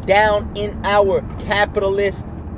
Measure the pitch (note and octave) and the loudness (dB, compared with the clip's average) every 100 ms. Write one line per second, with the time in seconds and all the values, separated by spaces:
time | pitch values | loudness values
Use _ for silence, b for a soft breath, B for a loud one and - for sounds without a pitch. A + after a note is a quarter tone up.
0 | - G3+ G#3+ G#3 - G3+ G#3 - F#3 G#3 | 2 4 4 2 -2 -6 -6 -4 2 4
1 | G3 E3 - - - G3+ G#3 G#3 G3 G3 | 4 2 -2 -6 -2 0 0 0 0 0
2 | G3+ - - - - | -2 -4 -10 -12 -12